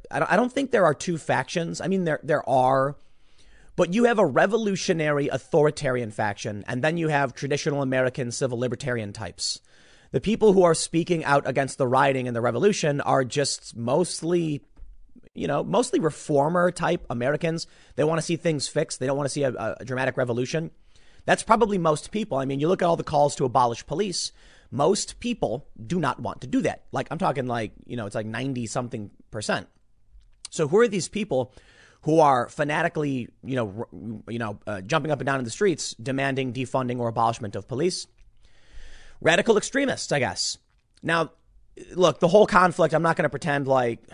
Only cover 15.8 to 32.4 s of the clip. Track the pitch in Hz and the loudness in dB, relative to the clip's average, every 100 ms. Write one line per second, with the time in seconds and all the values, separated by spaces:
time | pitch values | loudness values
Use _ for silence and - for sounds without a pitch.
15.8 | 254 339 160 - - 143 147 175 180 - | 0 0 -2 -4 -2 2 2 2 0 0
16.8 | 160 175 - 120 123 151 165 165 - - | -2 -2 -4 -2 -2 0 -2 -4 -8 -16
17.8 | - - 151 160 156 165 170 151 - 147 | -12 -2 0 0 -2 -2 0 -2 -2 -4
18.8 | 160 - 131 139 143 147 135 113 110 - | -4 -4 -2 -2 -2 -2 -2 -2 -6 -8
19.8 | 113 127 131 123 123 117 127 160 160 - | -8 -4 -2 -2 -2 -2 -2 -4 -6 -12
20.8 | - - - - - 185 - 220 214 202 | -20 -20 -20 -8 0 0 2 2 4 2
21.8 | 165 151 - 214 214 131 135 139 156 185 | 2 0 -2 -6 -4 -4 -2 -2 0 2
22.8 | 175 165 - 151 147 - 135 131 123 117 | 2 0 0 2 2 2 0 2 2 0
23.8 | - 156 208 165 - - - - - 117 | -6 -6 -4 -4 -8 -12 -20 -20 -12 0
24.8 | 156 208 - - 240 240 120 120 - - | 0 0 -2 -8 -8 -4 -4 -6 -10 -16
25.8 | 110 180 147 - 110 - 123 262 147 - | -6 -2 -2 -4 -8 -10 -4 -2 -2 -4
26.8 | - 127 127 160 180 139 123 117 104 - | -8 -6 -6 -4 -2 -2 -4 -4 -6 -10
27.8 | - 120 101 117 107 113 135 127 113 135 | -12 -10 -8 -6 -6 -6 -6 -6 -6 -6
28.8 | 123 117 101 - - 113 107 160 87 _ | -6 -8 -12 -16 -14 -8 -4 -4 -6 _
29.8 | _ _ _ - - _ - - 151 196 | _ _ _ -20 -20 _ -12 -2 2 4
30.8 | 240 196 - - 208 131 120 - _ _ | 4 2 -6 -6 -2 -2 -4 -10 _ _
31.8 | - _ 151 160 147 127 | -20 _ 2 6 6 6